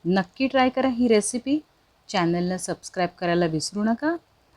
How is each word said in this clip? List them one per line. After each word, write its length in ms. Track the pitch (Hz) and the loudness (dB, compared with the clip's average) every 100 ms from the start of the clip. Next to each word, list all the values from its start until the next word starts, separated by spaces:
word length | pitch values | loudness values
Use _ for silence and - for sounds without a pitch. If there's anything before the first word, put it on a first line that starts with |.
| 170 | 0
नक्की 420 | 190 185 - 262 | 0 -2 -4 0
ट्राय 220 | 269 254 | 2 2
करा 200 | 254 262 | 2 -2
ही 180 | 233 240 | 0 4
रेसिपी. 520 | 214 - 247 262 302 - _ _ _ - | 4 2 -6 -2 -2 -4 _ _ _ -6
चॅनलला 480 | 196 170 175 180 185 | 0 2 0 -2 -4
सबस्क्राईब 520 | - 165 - - 175 - | -6 -8 -8 -4 -4 -2
करायला 260 | 175 170 170 | 0 0 0
विसरू 380 | 160 - 202 | -2 -4 -2
नका 320 | 214 233 302 339 _ _ _ | -2 0 -2 -4 _ _ _